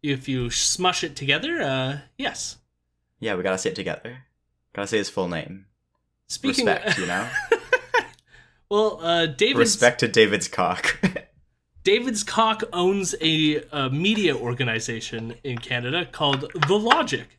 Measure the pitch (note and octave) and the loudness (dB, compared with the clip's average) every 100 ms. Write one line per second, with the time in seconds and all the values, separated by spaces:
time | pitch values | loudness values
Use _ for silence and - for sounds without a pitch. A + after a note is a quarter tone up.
0 | D3 C3+ - C3 A#2+ - - - F3+ F3 | -2 -4 -2 -4 -2 -2 -2 2 0 0
1 | E3 C3+ C#3 D3 C#4 E4+ D#3 C3+ C3 C#3+ | -6 -4 0 0 0 -2 0 0 -2 -6
2 | - - C4+ - - - _ _ _ _ | -12 -8 -8 -6 -12 -12 _ _ _ _
3 | _ _ A2 F#2 F#2+ F#2+ - - F2 D#2 | _ _ -4 -2 0 0 -2 -4 -6 -8
4 | A2+ C3 _ _ _ _ _ - G2+ A2 | -10 -16 _ _ _ _ _ -8 -2 -2
5 | G2+ - F#2 E2+ D2 F#2+ _ _ _ _ | 0 -4 -2 -4 -8 -16 _ _ _ _
6 | _ _ _ - C4+ C4 A#3 - G#3+ - | _ _ _ -4 -2 2 2 0 0 -2
7 | F2 F2+ A#2+ G#5 G5 A4+ - B4 - A#4 | -2 -4 -4 -6 0 -2 2 -2 0 -2
8 | - - _ - _ _ _ G#3 A3 G#3 | -2 -18 _ -20 _ _ _ 2 2 0
9 | E3 E3+ E3 C3+ A3 C4 A#3 - B2 - | 0 2 0 2 2 6 4 6 4 4
10 | A2 A2+ G#2+ G2+ - - F2 F2+ - - | 2 6 6 6 -2 0 0 0 -2 0
11 | F#3+ - - _ _ _ _ - F#3 G#3+ | -2 -2 -14 _ _ _ _ -2 2 2
12 | B3+ G#3+ G#3 G#3+ A3 G#3+ A3 F3+ F3+ G3 | 2 -4 -2 2 2 2 -4 0 2 2
13 | F#3 F#3+ D#3+ D#3 D3+ D3+ - D3 C3+ C#3 | -2 0 0 2 2 0 -4 -4 -2 0
14 | F#3+ G#3+ F3+ B2+ A#2+ B2 B2 A2 A#2 A2+ | 2 2 2 0 -4 -2 -2 -2 -4 -8
15 | - A2+ A2+ A#2 C#3 A#2+ - B2 A#2+ E3 | -8 -8 -10 -10 -8 -8 -4 -4 -2 -4
16 | F3 - C#3+ C3+ C#3+ F3+ D3 G3+ A3+ E4 | -6 -2 0 0 -4 -2 2 2 4 2
17 | D4 - - | 2 -4 -8